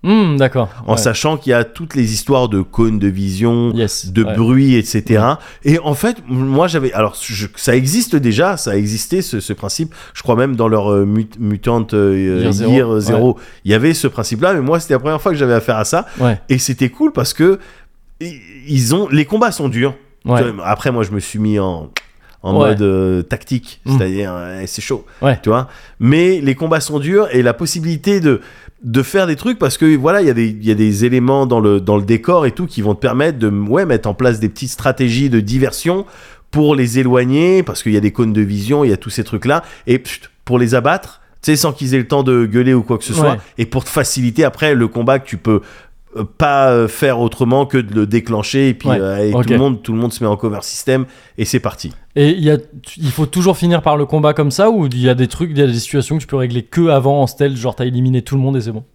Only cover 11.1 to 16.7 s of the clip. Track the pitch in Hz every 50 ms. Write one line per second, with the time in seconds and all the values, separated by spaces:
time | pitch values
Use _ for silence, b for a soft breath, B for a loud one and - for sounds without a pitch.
11.1 | 104 110 113 107 - - 117 104 104 98 - 123 117 117 113 107 - 104 101 101
12.1 | 98 95 95 95 92 92 92 92 98 98 110 117 127 135 127 113 113 110 104 101
13.1 | 110 107 117 127 - B B B B B B 95 104 113 120 156 165 156 - 135
14.1 | - - 110 - - 110 143 180 196 165 131 131 160 170 160 - 147 131 127 151
15.1 | 156 151 - 208 175 147 143 127 120 113 - - 120 110 107 - - 165 - B
16.1 | B B 131 123 113 98 - - 135 127 - -